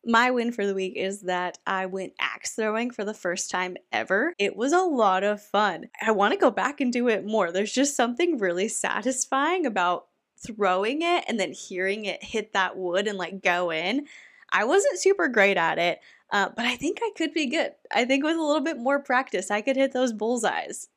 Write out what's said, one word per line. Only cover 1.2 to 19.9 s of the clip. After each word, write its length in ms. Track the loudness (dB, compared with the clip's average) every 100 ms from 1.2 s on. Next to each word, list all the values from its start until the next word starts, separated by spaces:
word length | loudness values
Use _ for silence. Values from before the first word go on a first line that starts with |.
that 360 | -4 -2 -4 -6 -4
I 220 | -2 -4
went 260 | -6 -10 -4
axe 340 | -4 -4 -10
throwing 380 | -4 -2 -2 -4
for 120 | -6
the 120 | -8 -4
first 340 | -4 -4 -4
time 280 | -4 -4 -8 _
ever. 420 | -4 0 0 0 0
It 180 | -2 0
was 160 | 2
a 120 | 2
lot 400 | 2 4 4 4
of 180 | 0 -2
fun. 480 | -2 2 2 0 -10 -4
I 100 | 0
wanna 260 | 2 2 4
go 140 | 2
back 280 | 4 -2 0
and 140 | 0
do 160 | 2 2
it 160 | 0 0
more. 260 | 0 2
There's 220 | 0 0
just 220 | 2 0 2
something 420 | 0 2 0 2
really 300 | 0 0 -2
satisfying 960 | -2 -2 -2 -2 -2 -2 0 2 0 0
about 400 | 0 0 0 -6 _ _ _
throwing 640 | -16 -2 2 2 0 0
it 240 | 0 0 0
and 120 | -2
then 120 | -2
hearing 540 | -6 -10 -4 -2 -2 -4
it 180 | -8
hit 300 | -4 -6 -2
that 240 | 0 0 -2
wood 300 | -2 0 0
and, 100 | -4
like, 240 | -8 -2
go 300 | 0 2 0
in. 340 | -2 0 -2 -4 -18 -20 -20 -2
I 120 | 0
wasn't 360 | 4 4 2 2
super 280 | 2 4 2
great 300 | 4 4 4
at 200 | 2 2
it, 220 | 0 -2 -10 -20 _
uh, 180 | -2 0 -2
but 100 | -4
I 100 | -2
think 240 | -4 -4
I 100 | -6 -4
could 180 | -4
be 140 | -2 -2
good. 240 | -2 -4 -6 -4
I 140 | -2 2
think 180 | 2
with 140 | 2 0
a 40 |
little 200 | 2 2
bit 160 | 0 -2
more 220 | 0 0
practice, 500 | 0 -2 0 -4 -2
I 120 | -2
could 140 | 0 2
hit 180 | 0